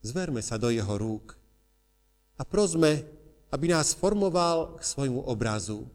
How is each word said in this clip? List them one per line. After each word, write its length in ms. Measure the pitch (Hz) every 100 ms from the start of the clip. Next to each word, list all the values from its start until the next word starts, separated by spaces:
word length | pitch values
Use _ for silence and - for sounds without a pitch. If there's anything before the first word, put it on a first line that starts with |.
| 107
Zverme 400 | 147 180 127 107
sa 160 | 113
do 80 | 117
jeho 240 | 117 101
rúk 400 | 104 110 107 - - _ _ _ _ _ _ _ _ _ _
a 80 | -
prosme, 580 | 185 202 165 160 151 - - - - _
aby 240 | 139 165
nás 240 | 170 147 -
formoval 800 | 190 208 196 175 170 165 160 -
k 80 | -
svojmu 400 | - 139 123 -
obrazu. 640 | 113 113 107 92 107 123